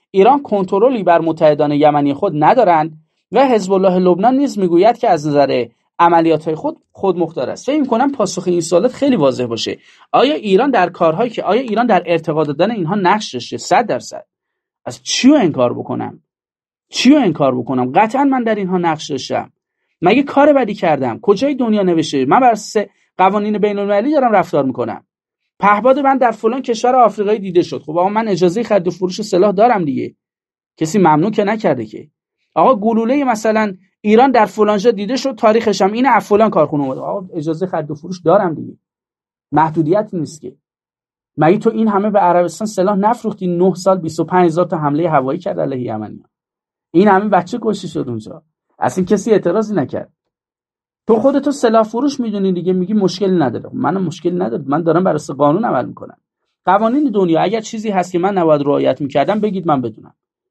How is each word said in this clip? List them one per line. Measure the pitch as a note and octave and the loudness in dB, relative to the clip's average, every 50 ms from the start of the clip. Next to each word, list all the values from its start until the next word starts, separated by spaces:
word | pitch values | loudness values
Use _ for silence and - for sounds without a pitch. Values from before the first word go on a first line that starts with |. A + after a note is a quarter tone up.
| _ _ | _ _
ایران | - F#3+ F#3+ A#3 C4+ C#4+ C#4+ | 2 4 6 6 4 2 0
کنترلی | - G#3+ G3+ F#3+ F#3 G#3 G3 G#3 C4 C4+ A3+ F#3 | -2 -4 -4 -2 -2 0 2 2 2 2 0 2
بر | E3+ E3+ E3 | 2 2 2
متحدان | E3 E3 D#3+ D#3+ E3+ D3+ D3+ C#3+ D3+ D3 D3 | 2 0 -2 2 2 2 4 2 0 0 2
یمنی | C#3+ D3+ D3+ D3 D3 C#3+ C#3+ C#3 | 2 2 4 4 2 0 0 -2
خود | C#3+ - G3+ D3+ D3+ D3 | -2 -2 -2 0 2 2
ندارند | D#3+ G#3+ C4 A#3 F3+ E3+ D#3 D#3 D#3+ D#3 - _ _ _ _ _ - - | 2 4 4 4 4 4 2 0 -2 -6 -16 _ _ _ _ _ -4 0
و | A3 C4+ | 2 2
حزب | C4 B3 A3 F#3+ F#3 G3 | 4 2 0 0 0 0
الله | F#3+ F#3 G3 F3+ F#3 | 2 2 2 2 2
لبنان | F#3 F3+ F3+ E3+ G3 A#3+ C4 | 2 2 2 2 2 2 2
نیز | C4+ C#4+ C4 G#3+ G#3 | 2 0 -2 -2 -2
می‌گوید | F#3+ F3 E3+ E3+ F#3 A3 A#3+ - | -2 2 2 4 4 4 2 2
که | - A3+ | 0 0
از | F3+ D#3+ D3 | 0 0 0
نظر | D#3 C#3+ C#3+ C#3 C3+ C3+ B2+ A#2+ A#2 _ _ _ _ _ - | 0 2 2 2 2 2 -2 -4 -4 _ _ _ _ _ 2
عملیات‌های | E3+ F3 E3+ E3+ E3 E3 D#3+ D3+ D#3 E3 D#3 | 2 4 4 4 2 2 0 0 -2 -4 -6
خود | D#3 - D4 D#4+ _ _ _ _ | -6 -6 -8 -10 _ _ _ _
خودمختار | - - F#3+ F3 E3+ E3+ D#3+ E3 D3+ B2+ A2 | -6 -2 -2 0 0 -2 -4 -4 -6 -8 -8
است. | F2+ - - | -8 -8 -6
فکر | - C#4+ D#4 | -4 -2 -2
می‌کنم | C#4 - A#3 A3+ C4 C#4+ C#4 | 0 0 0 0 0 0 0
پاسخ | - G#3+ F#3 - F#3+ F3+ | -2 -4 -4 -4 -6 -4
این | F#3 F3 F3 | -2 -2 -2
سوالات | D#3+ D#3+ F3+ F3 G3 B3+ B3 | 0 2 2 2 2 0 -2
خیلی | - C4+ C#4+ B3 | 0 0 0 2
واضح | G3+ C#3+ C3+ A#2+ A#2+ B2+ | 2 2 0 0 0 -4
باشه. | A#2 A#2 G#2+ - G#2+ G2+ - _ _ _ _ _ _ - | -6 -6 -6 -6 -6 -8 -10 _ _ _ _ _ _ 0
آیا | E3 A3 C#4 D4+ | 2 2 2 0
ایران | - - G#3 F#3+ F#3 B3+ C#4+ | -2 -2 -2 0 0 0 0
در | B3 G#3+ F3+ E3+ | 2 0 0 0
کارهایی | F3+ - F3+ E3 D#3+ E3 A#3 B3 | -2 0 0 0 0 0 -4 -4
که، | - - - | -4 -6 -2
آیا | D#3+ F#3+ A#3+ | -2 -2 -2
ایران | C4+ A#3+ G#3 G#3+ B3 | -2 -4 -4 -2 0
در | A#3 G3+ F3+ - | 0 0 0 0
ارتقا | E3 E3+ E3 E3 E3+ D3+ D3+ D#3 | 0 -2 -2 -2 -2 -2 -2 -2
دادن | D3 C#3+ C#3 F3 G#3 | -2 0 -2 -2 -2
اینها | A#3+ G#3+ E3+ D#3 G3 | -2 -4 -4 -4 -2
نقش | G#3+ F#3 E3+ G3 G#3+ G#3+ - - | 0 0 0 0 0 -2 -6 -10
داشته؟ | B2 - - - | -10 -10 -10 -12
صد | A#2 - - E3+ G3 A#3 | -8 -2 0 0 0 2
درصد. | G#3 D3 A#2+ A2+ - - - - _ _ _ _ _ _ _ _ _ _ _ - | 0 -4 -6 -6 -10 -16 -18 -18 _ _ _ _ _ _ _ _ _ _ _ -14
از | B2 A#2+ - - | -14 -14 -12 -8
چی | - - - - B3+ | -6 -2 2 4 4
رو | D4+ | 4
انکار | D4 G#3+ E3 B2+ C3 B2 A#2+ A#2 | 4 4 2 0 2 0 0 0
بکنم؟ | A2+ - - B2 B2 A#2 A2 G#2+ - _ _ _ _ _ _ _ _ _ _ _ _ _ _ - | -4 -8 -8 -8 -8 -8 -10 -12 -16 _ _ _ _ _ _ _ _ _ _ _ _ _ _ -6
چی | - - B3 | 0 4 4
رو | D4 D4+ | 6 6
انکار | C4 F#3+ D3+ - D3 C3+ B2+ B2+ | 4 2 0 2 0 0 0 -2
بکنم؟ | B2 A#2+ C3+ B2+ B2 B2+ C3 | -4 -4 -2 -2 -2 0 2
قطعاً | F3+ G#3+ A3 A3 C4 C#4+ | 2 2 2 2 0 0
من | C#4 C4 B3+ A#3 | 2 0 0 0
در | A3 A3 | -2 -2
اینها | G#3 G3+ F3+ F#3 F3+ | -2 -2 -2 -2 0
نقش | F3 E3+ D#3 D#3 - - | 0 -2 -2 -4 -6 -8
داشتم. | D3 C3 - - B2+ A2 F#2+ - _ _ _ _ _ _ _ _ _ - E3 | -8 -8 -6 -6 -6 -6 -6 -8 _ _ _ _ _ _ _ _ _ 0 2
مگه | F3 A3 C4 C#4+ | 2 4 4 2
کار | - - C#4 C#4+ D4+ D4 | 0 2 4 4 4 4
بدی | C4+ B3 G3+ G#3+ | 4 2 -2 -4
کردم؟ | - - E3+ D3+ C#3 C3 B2 A2 A2 - | -2 0 0 0 0 -2 -4 -6 -6 -4
کجای | - G3+ F#3+ C4 C#4+ D4 | -4 -2 0 0 -2 -2
دنیا | B3 B3+ A3+ G#3+ G#3 G3 | -2 -2 0 0 0 0
نوشته؟ | F3+ F3 D#3+ D#3+ D#3 - C#3 C3 | 0 0 0 -2 -2 -2 -2 0
من | C3 E3+ A#3 | 2 2 4
بر | C4 B3 | 4 4
اساس | A3+ G#3+ - - - G#3+ G3+ - _ _ _ _ _ - | 2 0 -4 -6 -4 -4 -4 -6 _ _ _ _ _ 2
قوانین | F#3 F#3+ G3 G#3+ G#3 G#3+ G#3 G#3 | 2 2 2 0 -2 -2 -4 -2
بین‌المللی | F#3+ G#3 G#3 G3+ G3+ G3+ G#3 G3+ G#3+ D4 D#4 | -2 -2 -2 -2 -2 -2 -2 0 0 0 0
دارم | D4+ C4 A#3+ G#3+ | 0 0 2 2
رفتار | F#3+ E3 - - D#3 C#3 | 0 0 0 0 -2 -2
می‌کنم. | C3 A#2+ - A#2 A2 G2+ D#2 _ _ _ _ _ _ _ _ _ _ _ - | -2 -2 -4 -6 -6 -8 -12 _ _ _ _ _ _ _ _ _ _ _ -2
پهپاد | - G3+ G#3 G#3 G3+ B3+ C4+ C#4 | 2 2 2 2 4 2 2 2
من | C#4 C4+ C4+ C4 | 2 0 2 2
در | C4 A#3 | 2 0
فلان | A3+ - - A3+ A#3 C#4 C4 | 0 0 -2 -4 -2 -4 -4
کشور | - A#3 A3 - B3 B3 | -4 -4 -2 0 2 4
آفریقایی | B3+ A#3+ G#3 - A3 G3+ G3 G#3+ A3+ | 4 4 4 2 0 -2 -2 -2 -2
دیده | F#3+ G3 E3+ F3 D#3+ | -2 -2 0 0 0
شد. | - C#3 B2 - | 0 -4 -10 -8
خب | D3+ D3+ E3+ | -6 -2 -2
آقا | F3+ G3 | 0 0
من | G#3 G#3+ A3+ A3 | 0 -2 -2 -2
اجازهٔ | G3 D#3+ F3+ F3 E3 A3+ A#3 | 0 2 2 2 0 0 -2
خرید | - G#3+ G3 E3+ F3+ | 0 0 0 0 -2
و | |
فروش | F3+ - F#3 F3+ F#3 - G#3+ | -6 -4 -4 -6 -4 -6 -6
سلاح | - - F3 F#3+ G#3+ G3 | -2 0 2 2 2 4
دارم | F#3 G#3+ B3 A#3+ G3+ E3+ | 4 2 2 2 2 -2
دیگه. | C#3+ C3 B2 A#2 A2+ - _ _ _ _ _ _ _ _ _ _ _ _ | -2 -4 -4 -6 -8 -12 _ _ _ _ _ _ _ _ _ _ _ _
کسی | - D#3+ D#3 D#3+ G#3+ | -6 -4 -2 2 4
ممنوع | F#3 D#3+ D#3 D3 E3 A3 | 4 4 4 4 2 0
که | A3 A3 G#3 | 0 -2 -2
نکرده | G3 A3 A3 A3 F#3 C#3+ A#2+ A2+ | -2 -2 -2 0 -2 -2 -2 -4
که. | G#2+ - - - _ _ _ _ _ _ _ _ _ - | -12 -12 -18 -20 _ _ _ _ _ _ _ _ _ -2
آقا | - E3+ A3+ C4 | 2 2 2 2
گلولهٔ | G#3 G3 A3 A3+ A3 A3+ A3 C4 D4 C#4+ | 2 0 0 0 0 0 0 0 0 0
مثلاً | B3+ A#3 G#3+ A3 A3 G#3+ A3 G#3+ G#3 F#3+ - _ _ _ _ | -2 -2 -2 0 0 0 0 0 -2 -4 -10 _ _ _ _
ایران | - G#3+ G#3+ A3 B3+ C#4 | 0 2 4 6 6 6
در | A#3+ A#3+ G#3+ | 4 4 2
فلان | G#3+ - G#3+ G#3+ G#3 G#3 G3+ | 2 2 0 2 2 2 2
جا | F#3+ A#3+ | 2 0
دیده | A#3 F#3+ G3+ G3 C4 | 0 0 -2 -4 -4
شد، | B3+ - C#4 C4+ | -4 -4 -4 -4
تاریخش | - - A3 A3 A#3 A3+ A3+ G3+ G#3 G#3 | 0 2 2 2 2 2 0 0 0 0
هم | F#3+ G#3+ | 0 0
اینه، | A#3 B3+ C#4 | 2 2 2
از | A#3+ G#3 G3+ - | 2 2 2 2
فلان | G#3 G3+ A3 G#3+ | 2 2 2 2
کارخونه | G#3+ F#3 D3+ C#3+ D#3 D3 C#3+ | 4 2 0 2 0 -2 -2
اومده. | C3 C3 C#3+ | -4 -6 -6
آقا | C3+ D#3 F3+ G3+ F#3+ F3+ - | -8 -8 -8 -8 -10 -10 -10
اجازهٔ | F3 D3 D#3+ D#3+ D#3+ F#3+ | -8 -6 -6 -4 -4 -6
خرید | F#3 F#3 E3 D#3 D3 | -6 -6 -6 -6 -8
و | D#3 | -10
فروش | D3 D#3+ F3 F#3 F3+ - | -12 -12 -12 -12 -4 0
دارم | D#3 F3 G#3 G3+ F3 D#3 | 2 2 2 2 0 -4
دیگه. | B2+ - - - _ _ _ _ _ _ _ _ _ _ _ _ _ _ - - | -6 -10 -14 -16 _ _ _ _ _ _ _ _ _ _ _ _ _ _ -4 0
محدودیتی | C3+ D#3 E3 D#3 E3 D#3 D3 F3 G#3 G#3+ G#3+ - | 0 0 0 0 -2 0 0 0 -2 -2 -4 -6
نیست | F3+ D3 B2+ - - | -8 -8 -8 -10 -16
که. | - - - _ _ _ _ _ _ _ _ _ _ _ _ _ _ _ - | -18 -20 -20 _ _ _ _ _ _ _ _ _ _ _ _ _ _ _ -4
مگه | - D3+ D#3 F#3+ G#3+ | 0 2 2 2 2
تو | - A3+ | 0 -2
این | G#3+ A3 A3+ A3 | 0 0 0 0
همه | G3+ F#3+ G3+ G#3+ | 0 0 0 0
به | G3+ G#3 | 0 2
عربستان | F#3 F3 F3 F3 F3+ E3+ F3 - A3 | 2 2 2 2 0 -2 -4 -6 -8
سلاح | G#3+ - F#3+ F3+ G3 G#3 | -6 -2 -2 0 0 0
نفروختی؟ | F#3+ G3+ G#3+ A#3+ B3 - A3 G3+ - F#3 | 0 0 0 0 -2 -4 -8 -8 -6 -4
نه | F3+ F3 E3+ F3+ F#3+ F3 | -4 0 2 2 2 0
سال | F#3 - G3 F#3+ F#3 | 0 0 0 0 0
بیست | D#3+ D#3+ D#3 - | -2 -6 -4 -4
و | E3 | -4
پنج | D#3+ F3+ F#3 F3+ | 0 2 2 2
هزار | E3+ D#3 E3+ F3 | 2 2 0 -2
تا | E3+ F#3 | -2 -2
حملهٔ | D#3+ D3+ C#3+ C#3+ D3 E3+ E3+ | -4 -2 -2 -2 0 0 2
هوایی | D#3 C#3+ C3 C3 C#3 F3+ | 0 0 0 0 -4 -6
کرد | - G3 - E3+ | -6 -6 -4 -4
علیه | D#3 C#3+ C3+ B2+ | -4 -4 -4 -6
یمنی‌ها. | B2 A#2+ A2+ G#2+ G#2+ G#2 G#2+ - _ _ _ _ _ _ _ _ _ _ _ _ _ _ - | -6 -6 -6 -8 -10 -12 -14 -18 _ _ _ _ _ _ _ _ _ _ _ _ _ _ 2
این | E3 G3 G#3+ | 2 4 4
همه | F#3+ F#3+ G#3 G#3+ | 4 2 2 2
بچه | G3 F3+ F3+ F3+ - A#3+ A3 | 0 0 0 -2 -8 -6 -4
کشته | A3+ G#3 - - E3 | -4 -4 -4 -6 -10
شد | - D#3+ C#3+ C3 | -8 -8 -8 -6
اونجا. | A#2+ A2 G#2+ - - D#3+ _ _ _ _ _ _ _ - | -8 -10 -10 -14 -18 -20 _ _ _ _ _ _ _ -6
اصلاً | - B2+ - F#3+ F#3 | -6 -4 -2 -2 -2
کسی | F3+ G#3+ G3 F#3+ A#3+ | 0 0 0 2 2
اعتراضی | G#3+ F3+ - E3+ F3 G#3+ A3 G#3+ G#3 | 2 2 2 0 -2 -2 -2 -2 -2
نکرد. | F3+ C3+ - - F#2+ - _ _ _ _ _ _ _ _ _ _ _ _ _ _ _ _ _ _ _ _ | -4 -4 -4 -6 -10 -10 _ _ _ _ _ _ _ _ _ _ _ _ _ _ _ _ _ _ _ _
تو | - A3 | 0 2
خودتو | A3 A3+ C4+ C4+ C#4 C#4 D4 | 2 4 2 2 2 0 -2
سلاح | C#4 - - A#3 A3 A3+ A3 | -2 0 0 2 2 2 2
فروش | A3 - A3+ C4+ C#4+ C#4 - | 0 -2 -4 -2 -2 -2 -4
می‌دونی | A#3+ A3 G#3 G3+ F#3+ F#3+ F#3 | -6 -6 -4 -2 -2 -2 -2
دیگه، | F3 E3 F3+ F#3 | -2 -2 -2 -2
میگی | F#3 F3+ F3 G#3+ | -2 -2 -2 0
مشکلی | G#3 G3 F3+ F3+ - G#3 G3 F#3 | 0 0 0 -2 -2 -2 0 0
نداره. | F3 D3+ A#2+ A2 - A2+ - | 0 0 0 -2 -6 -10 -10
خب | C3 | -8
منم | C3+ - C3 E3 F#3+ F#3+ | -4 -4 -2 -2 -2 -4
مشکلی | E3 D3+ - - F3 F3+ | -4 -6 -4 -4 -4 -2
نداره. | F3+ F3+ A3+ A#3 F#3+ C#3 | -2 -4 -4 -6 -6 -4
من | C3 C#3+ D#3+ E3+ | -2 -2 -2 0
دارم | E3 D#3 E3 F#3 | 0 0 2 2
بر | F#3 E3 | 0 -2
اساس | D3+ - - D3+ | -2 -4 -6 -2
قانون | C3 C#3+ D3 D3+ G3 A#3 | 0 2 2 2 2 0
عمل | A#3 E3+ C3 A#2+ | -2 -2 -2 -4
می‌کنم. | - - - - - - _ _ _ _ _ _ _ _ _ - | -6 -8 -14 -18 -18 -20 _ _ _ _ _ _ _ _ _ 0
قوانین | F#3 F3+ G#3 A3 A3+ A#3+ D4 D4+ C#4 | 2 4 4 4 2 0 0 0 0
دنیا | G3+ G#3 F#3+ E3+ D#3+ D#3 | 0 0 0 2 2 2
اگر | D#3+ F#3 G#3+ A3+ | 0 0 -2 -4
چیزی | A3 - - A3 G#3 A3+ | -6 -6 -10 -8 -6 -4
هست | G3 F#3+ F3 F3+ - | -2 -2 -2 -2 -2
که | F3 | -2
من | F3 G3 G#3 F#3+ | -2 0 0 2
نباید | E3+ D#3+ D3+ D3 C#3+ | 2 2 2 2 2
رعایت | C#3+ C#3+ C#3 C#3 C3+ C3 - | 0 0 0 0 0 -2 -2
می‌کردم | D3 C3+ - D3 C#3 D3 G3+ G#3+ | -4 -4 0 0 0 0 0 -2
بگید | G#3 G#3+ F#3 F#3+ E3 | -2 -4 -4 -4 -2
من | E3 D3+ C3+ | -2 -2 0
بدونم. | B2 A2+ A2 - - - _ _ _ _ _ _ _ _ | -2 -4 -8 -10 -20 -20 _ _ _ _ _ _ _ _